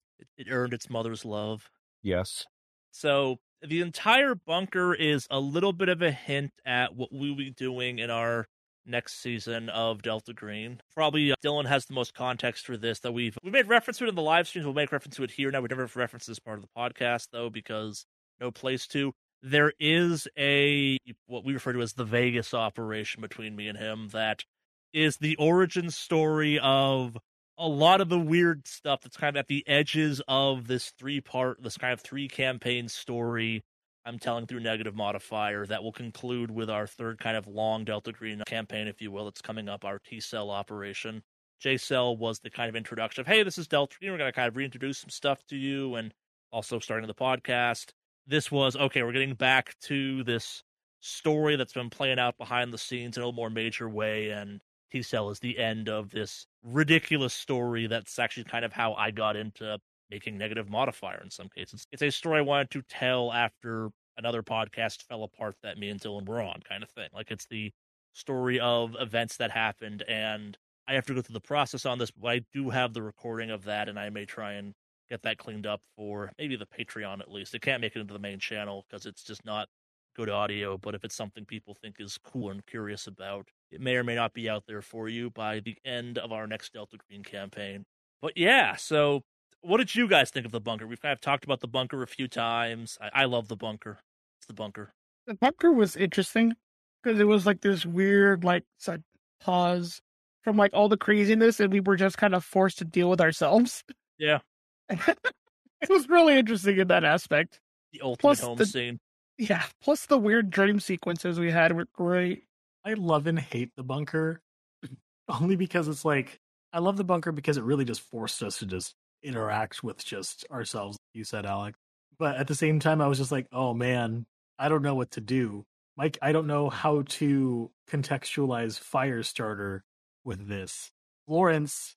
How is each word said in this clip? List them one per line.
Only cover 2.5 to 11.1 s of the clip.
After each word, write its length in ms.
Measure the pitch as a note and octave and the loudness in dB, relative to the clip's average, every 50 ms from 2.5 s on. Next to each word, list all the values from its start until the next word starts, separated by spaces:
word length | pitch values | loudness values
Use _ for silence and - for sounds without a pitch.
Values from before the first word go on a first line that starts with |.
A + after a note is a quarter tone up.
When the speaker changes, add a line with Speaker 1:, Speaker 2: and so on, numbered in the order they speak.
| _ _ _ _ _ _ _ _ _ | _ _ _ _ _ _ _ _ _
Speaker 1:
So, 440 | - - D3+ C#3 C#3 C#3 C3 B2+ - _ _ _ _ - | -6 -2 0 2 2 2 0 -2 -4 _ _ _ _ -8
the 180 | D3 D#3 E3+ | -4 -2 -2
entire 540 | F3 F3 D#3+ - - G#3 A#3 C4 C#4+ C#4 B3 | -2 -4 -6 -2 2 4 6 6 6 4 2
bunker 580 | F3 - - E3 F3+ F#3+ F#3+ - F#3 F3+ F3+ F3 | -2 -2 -2 -2 -2 -2 -2 -2 0 2 2 2
is 320 | - D#3+ D3+ D3+ C3+ - - | 2 2 2 2 2 0 -2
a 100 | C#3 C3+ | -4 -2
little 320 | C#3 C#3 C#3+ E3+ F#3 G3+ F#3 | -2 0 0 0 2 2 2
bit 160 | E3+ F#3+ F3+ | 2 2 2
of 140 | F3+ E3 F3 | 2 2 2
a 80 | E3 | 0
hint 420 | C3+ - - - C#3 C#3 C#3+ C3+ - _ _ | 0 -2 -4 -2 -2 -2 -2 -4 -8 _ _
at 300 | C3 B2 B2 B2+ - - | -2 0 0 0 0 -2
what 160 | A#2+ B2 - C3+ | -6 -8 -8 -6
we'll 220 | C3+ C#3 C#3+ C#3+ | -6 -4 -4 -4
be 140 | C#3 C#3 C3+ | -4 -6 -8
doing 480 | B2+ - C3 B2+ B2+ B2 B2 B2 B2 A#2 | -8 -6 -6 -4 -4 -2 -4 -4 -4 -4
in 120 | A2+ A#2 | -4 -2
our 360 | A#2 A#2 A#2 A#2 A#2 A#2 A2 - _ _ _ _ _ _ _ | -2 0 0 0 0 -2 -2 -6 _ _ _ _ _ _ _
next 300 | B2 A#2+ A#2+ - - - - | -6 -6 -6 -6 -6 -14 -10
season 480 | - B2 A#2+ A2+ - A#2 A#2 A#2 A2+ A2+ | -8 -6 -6 -6 -6 -6 -6 -6 -6 -6
of 320 | - A2+ A2+ A2+ A2+ G#2 - | -4 -2 0 0 -2 -2 -4
Delta 320 | A#2 A2 G#2+ - - A#2 | -4 -4 -4 -6 -10 -16
Green. 460 | - G#2+ G#2+ G#2 G#2+ G#2+ A#2 B2 - - _ _ | -14 -12 -10 -10 -10 -10 -10 -12 -16 -18 _ _
Probably, 380 | D#3 D#3 D3+ | 0 0 2